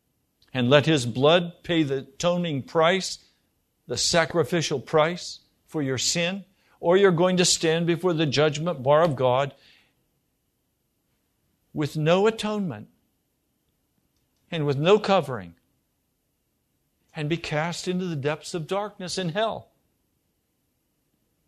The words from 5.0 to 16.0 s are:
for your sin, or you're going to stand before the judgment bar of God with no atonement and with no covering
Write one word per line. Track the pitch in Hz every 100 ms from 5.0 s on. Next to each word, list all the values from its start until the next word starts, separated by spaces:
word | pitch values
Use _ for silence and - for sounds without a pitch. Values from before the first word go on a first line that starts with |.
| 156 180 - - _ _ _
for | 160
your | 135 127
sin, | - 170 170 196 - _ _ _
or | 170 190
you're | 196
going | 165 185 180
to |
stand | 175 - 165 165 170
before | 170 180
the | 160 156
judgment | 123 156 147 165 151
bar | 127 151
of | 170 123
God | 127 123 139 - _ _ _ _ _ _ _ _ _ _ _ _ _ _ _ _ _ _ _ _ _
with | 143 147 156
no | 151 185 214
atonement | 220 214 214 185 107 - _ _ _ _ _ _ _ _ _ _ _ _ _ _ _ _
and | 170 147
with | 135
no | 165 214
covering | 208 196 139 117 87 - _ _ _ _